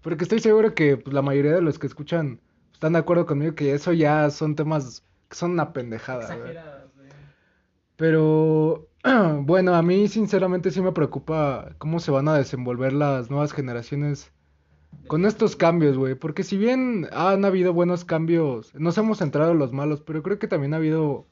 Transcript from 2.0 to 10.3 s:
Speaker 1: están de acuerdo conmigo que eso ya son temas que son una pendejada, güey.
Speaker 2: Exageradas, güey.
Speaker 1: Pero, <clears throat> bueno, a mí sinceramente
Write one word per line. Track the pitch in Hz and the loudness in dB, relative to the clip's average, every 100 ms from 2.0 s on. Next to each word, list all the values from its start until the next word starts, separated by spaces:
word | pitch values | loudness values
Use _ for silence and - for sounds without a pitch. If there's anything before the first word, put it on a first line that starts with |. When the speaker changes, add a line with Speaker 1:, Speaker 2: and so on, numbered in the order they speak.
| 147 170 147 113 _ _ _ | -6 -4 -4 -8 _ _ _
Speaker 1:
están | _ 160 | _ 0
de | 170 | 0
acuerdo | 160 170 165 | 2 0 2
conmigo | 143 156 156 | -2 -2 -2
que | 143 | -2
eso | 143 180 | 0 0
ya | 170 151 151 151 | 2 4 4 0
son | 143 156 151 | 0 -4 -2
temas | 156 156 127 - _ _ _ | -2 -2 -4 -16 _ _ _
que | - | -8
son | 175 | -4
una | 175 151 | -2 -2
pendejada, | 143 120 113 - 127 113 | -6 -8 -10 -10 -10 -10
güey. | 117 120 | -12 -12
Speaker 2:
Exageradas, | 165 156 139 135 135 | -16 -18 -20 -20 _
güey. | 135 143 143 _ _ _ _ _ _ _ | -20 -20 -20 _ _ _ _ _ _ _
Speaker 1:
Pero, | 160 160 156 156 156 156 156 160 - _ | 2 4 4 4 4 4 2 -2 -8 _
<clears throat> | 254 254 180 147 | 2 4 4 0
bueno, | 143 185 185 175 | 2 2 4 4
a | |
mí | 170 190 208 | 4 2 2
sinceramente | 208 202 | 0 0